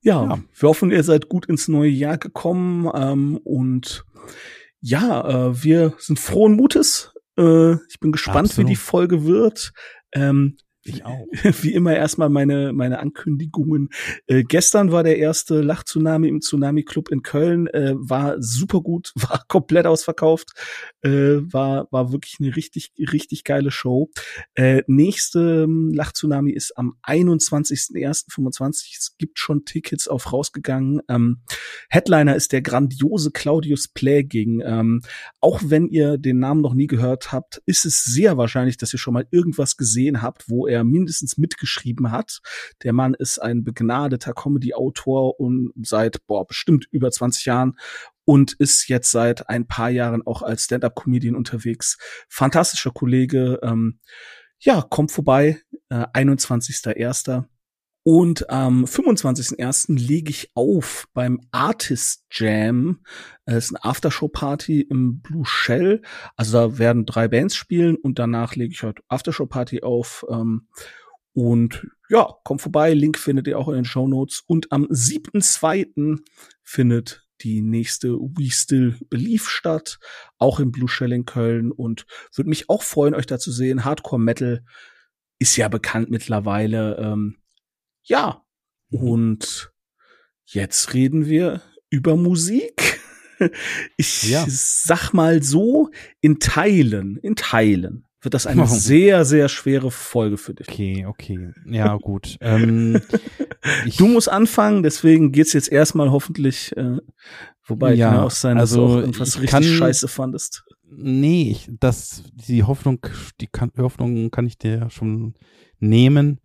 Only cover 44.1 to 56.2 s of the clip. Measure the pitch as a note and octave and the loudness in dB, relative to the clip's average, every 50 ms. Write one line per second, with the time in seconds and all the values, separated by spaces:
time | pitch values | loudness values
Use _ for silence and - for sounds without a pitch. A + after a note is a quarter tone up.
44.1 | C3 B2 - C3 A#2+ - - C#3+ C#3+ C3+ A#2 B2 - - B2+ C3 - - - C3+ | -4 -4 -6 -10 -12 -6 -4 -2 -2 -2 -2 -4 -4 -4 -4 -4 -4 -6 -4 -2
45.1 | C3 C3+ C3 C3 - - C#3 B2 B2+ C3 B2+ - - A#2 A2 - A2 G#2+ A2 A2+ | 0 0 0 -2 -2 -2 -2 -2 -2 -2 -2 -6 -8 -12 -8 -4 -2 0 0 0
46.1 | - - _ - G#2 G2+ F#2 _ - - - - D#3+ C3+ - _ - C#3 B2+ B2+ | -2 -6 _ -4 -4 -4 -4 _ -10 -4 2 2 2 2 2 _ -4 -2 -2 -2
47.1 | - - B2 B2 B2 - - C3+ A#2+ B2 B2+ C3 - - - - - - - - | -2 -2 -4 -4 -4 -4 -2 -2 0 0 0 0 -2 -6 -18 -18 -18 -18 -20 -20
48.1 | _ _ _ - C#3+ C#3 C#3 C3+ - _ C#3+ C#3 - - - - C3 A#2+ - - | _ _ _ 6 8 8 6 4 2 _ 2 2 2 0 0 0 -2 0 0 0
49.1 | - A#2 A#2 A#2+ A#2 - - - A#2 A#2+ A2+ - - - A2+ A#2+ B2 B2 A#2+ A#2 | 0 2 2 2 0 -2 -6 -6 -6 -6 -4 -6 -4 -4 -2 -2 0 0 0 0
50.1 | A#2 A2+ - - A2+ - B2 A2+ A2+ - - - C3+ B2 B2+ A#2 - - - - | -2 -4 -4 -4 -8 -6 -6 -6 -4 -4 -4 -4 -2 -2 -2 -4 -4 -4 -2 0
51.1 | B2 B2 B2 A#2 A#2 - A#2+ - - A2+ - A#2 A2+ - - - - _ - - | 0 0 0 -2 -2 -2 -4 -6 -8 -6 -6 -6 -6 -4 -6 -8 -8 _ -12 -20
52.1 | - - - _ - - C3+ C#3 - E3 F3+ - - - - C3 - - C#3+ B2 | -20 -20 -20 _ -4 0 0 2 2 2 2 2 -2 -4 -6 -6 -4 -2 -2 0
53.1 | B2+ C3 B2+ B2+ C3+ C3 B2+ B2+ C3 - - A#2 A#2 A2+ A2+ A2+ A#2 _ _ _ | 2 2 2 2 0 0 0 0 -2 -2 -2 -2 -2 0 -2 -2 -4 _ _ _
54.1 | - - - - - - _ _ _ _ - C4+ B3 E3+ C3+ _ - - D3+ D#3 | -20 -20 -20 -20 -20 -20 _ _ _ _ 2 2 2 2 0 _ -2 -2 -2 -2
55.1 | - - D3 C#3+ C3 C#3 D3 D3+ D#3 - _ _ - - _ _ B2 A#2+ A#2 - | -2 -2 0 2 4 4 4 2 2 -2 _ _ -20 -20 _ _ -6 -6 -6 -4
56.1 | - C3 | -2 0